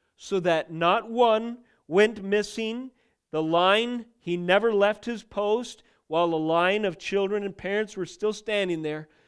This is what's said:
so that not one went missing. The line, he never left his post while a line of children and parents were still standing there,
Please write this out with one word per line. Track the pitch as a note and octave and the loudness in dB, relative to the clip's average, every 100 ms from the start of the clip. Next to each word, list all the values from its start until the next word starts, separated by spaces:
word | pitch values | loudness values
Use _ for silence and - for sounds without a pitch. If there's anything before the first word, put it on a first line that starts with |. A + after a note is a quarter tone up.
| _ _ | _ _
so | - G3 | -4 -2
that | F3 D#3+ - | 0 0 -2
not | E3 E3+ A3 A3+ | 0 2 2 0
one | A3+ A#3 A3 A#3 A#3+ _ _ - | 2 4 4 0 -12 _ _ -2
went | F3 G#3+ G#3 | 2 2 2
missing. | G3 G#3 G#3 - A3 A#3 C4 _ _ _ - | -2 -2 -2 -6 -6 -6 -12 _ _ _ -8
The | D#3 | -4
line, | D#3+ E3+ F#3 G#3 A#3+ A#3+ A3 _ | 0 4 4 4 0 -6 -10 _
he | - F3 | -6 -4
never | F3 G3 A#3 | 2 2 4
left | G#3 G3+ G#3 A#3 | 2 2 0 -6
his | A3+ | -10
post | - G3+ G#3 A3+ A#3+ - _ _ - | -8 -4 0 0 -2 -16 _ _ -4
while | D#3+ E3+ | 0 2
a | D#3+ | 2
line | D#3+ E3 F3+ G#3 G3+ | 2 2 4 2 -2
of | D#3+ | -4
children | - G3 G3 G#3 | -4 -2 0 -2
and | G3+ - | -6 -8
parents | F3+ G#3 G#3+ G3 | -4 -4 -4 -6
were | E3+ | -8
still | - G#3+ | -4 -4
standing | G#3 - G#3 F#3+ E3 | -4 -4 -2 0 -2
there, | D3+ D3+ D#3 _ | -4 -8 -12 _